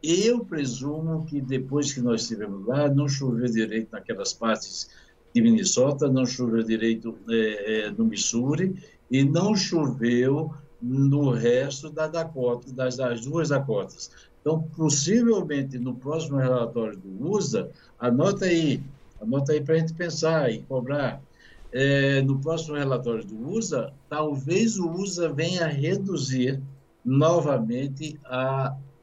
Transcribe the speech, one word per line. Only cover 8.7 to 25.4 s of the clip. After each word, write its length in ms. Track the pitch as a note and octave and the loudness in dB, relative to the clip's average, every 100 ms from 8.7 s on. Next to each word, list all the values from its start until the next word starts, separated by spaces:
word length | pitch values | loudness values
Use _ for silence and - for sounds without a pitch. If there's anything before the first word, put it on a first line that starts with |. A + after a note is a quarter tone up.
| F#3 - - _ | -2 -12 -20 _
e 140 | C3 | 2
não 320 | C#3 D#3+ G3+ | 4 4 2
choveu 1000 | G3+ - E3+ C#3 A#2 A2+ A#2+ C3 C#3+ D#3+ - - - | 2 0 0 0 0 2 2 2 2 -2 -10 -20 -10
no 500 | A#2+ C3+ C#3 C#3+ C#3 | -4 2 4 4 2
resto 580 | A2 A#2 B2 C#3+ C#3 D#3+ | 2 4 2 2 -6 -10
da 180 | D#3 D#3 | -4 -4
Dakota, 640 | E3 D#3+ C3 B2 A#2+ - | -2 -6 -2 -2 -2 -6
das, 240 | B2 B2+ B2 | -4 -4 -2
das 240 | B2+ A#2 | -2 -2
duas 300 | B2 E3 C#3+ | -2 -2 2
Dakotas. 600 | C#3 C3 G#2 F#2 - - - - _ | 0 0 -2 -4 -10 -18 -18 -20 _
Então, 220 | D3 D#3+ - - | -2 0 -2 0
possivelmente, 1000 | D#3 C3+ D3+ A3+ A#3 G#3 D#3 C#3+ C3+ B2+ | 2 2 2 4 4 2 0 -2 -4 -6
no 160 | B2 | -6
próximo 420 | A#2+ C3+ D#3+ D#3+ C#3 | -6 -6 -6 -2 0
relatório 600 | B2+ B2+ A2+ A#2+ A2 G2 | 2 2 0 -2 -4 -6
do 320 | F#2+ F#2+ D3 | -14 -8 -2
usa, 400 | G#3 D3+ A2 F#2 - - _ | 0 0 -2 -4 -12 -20 _
anota 500 | B2 A#2+ F3+ F#3+ F#3 | 2 4 4 2 2
aí, 360 | E3+ D#3 - - - - - | 4 2 0 -4 -16 -20 -10
anota 320 | A2 C3+ C#3 | -2 0 2
aí 80 | D3+ | 0
pra 160 | C#3 D#3+ | 2 2
gente 160 | E3 | 2
pensar 560 | - F3 - D#3+ E3 C3 | -2 -6 0 2 2 2
e 80 | A2 | -2
cobrar. 600 | - C3 A#2+ C#3+ C3 - - _ - - - | -4 -6 -2 -2 -2 -6 -16 _ -20 -20 -10
É, 480 | B2+ C#3 C#3 C#3 C#3 | 0 2 4 4 2
no 180 | C3+ C3+ | 2 0
próximo 340 | D3 E3 D#3+ | 0 -4 -4
relatório 500 | D3 C#3 B2 A#2+ A2+ | -4 -2 -2 -2 -4
do 260 | G2+ G#2+ C3 | -6 -10 -4
usa, 420 | G#3+ G#3 C#3 - - _ | -4 -2 -4 -4 -10 _
talvez 680 | D3+ D#3 C#3 C3+ F#3 A3+ G3 | -4 -2 -2 0 2 2 0
o 100 | E3+ | -4
usa 420 | F3 G3 E3+ E3 | -4 -6 -2 -2
venha 360 | C#3 | -2